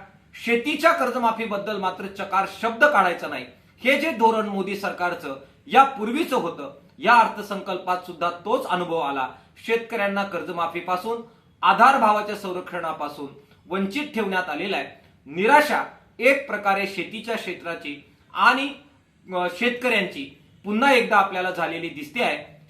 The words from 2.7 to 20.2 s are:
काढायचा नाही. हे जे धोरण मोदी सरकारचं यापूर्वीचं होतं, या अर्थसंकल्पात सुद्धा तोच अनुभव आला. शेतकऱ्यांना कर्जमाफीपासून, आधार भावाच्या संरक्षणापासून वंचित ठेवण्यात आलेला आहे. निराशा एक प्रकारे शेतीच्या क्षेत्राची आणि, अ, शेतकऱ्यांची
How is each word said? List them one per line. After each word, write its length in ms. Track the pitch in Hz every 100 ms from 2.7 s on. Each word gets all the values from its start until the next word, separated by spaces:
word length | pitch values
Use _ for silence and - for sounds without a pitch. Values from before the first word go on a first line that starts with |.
| 226
काढायचा 440 | 294 220 180 165 160
नाही. 180 | 135 123 - _ -
हे 160 | 247 262
जे 120 | 320
धोरण 360 | 226 226 220 208
मोदी 280 | 196 185 196
सरकारचं 600 | 190 175 175 170 147 135 - _ 139
यापूर्वीचं 680 | 226 269 - 214 285 - 254
होतं, 380 | 165 156 - - _ -
या 180 | 170 233
अर्थसंकल्पात 800 | 220 214 196 196 190 180 180 180
सुद्धा 320 | - 170 175
तोच 360 | - 202 262 262
अनुभव 320 | 180 170 165
आला. 300 | 139 139 127 - _ - -
शेतकऱ्यांना 580 | 226 233 226 202 202
कर्जमाफीपासून, 1000 | 196 175 151 170 165 175 170 180 220 233 - _ _ -
आधार 360 | 180 185 247 269
भावाच्या 380 | 214 208 208 202
संरक्षणापासून 920 | 190 180 180 180 160 151 147 147 139 - - _ -
वंचित 340 | 185 196 285 294 220
ठेवण्यात 340 | 196 185 156
आलेला 280 | 147 196 160
आहे. 80 | 135 - _ _ 131
निराशा 580 | 160 214 294 294 208 - - _ -
एक 280 | 240 277 -
प्रकारे 400 | 208 202 196 196
शेतीच्या 480 | 185 165 220 226 220
क्षेत्राची 800 | 190 170 170 165 143 143 - _ _
आणि, 360 | 175 220 262 277 - - _ _ _ - 180
अ, 120 | 180 -
शेतकऱ्यांची 800 | 240 240 254 214 180 143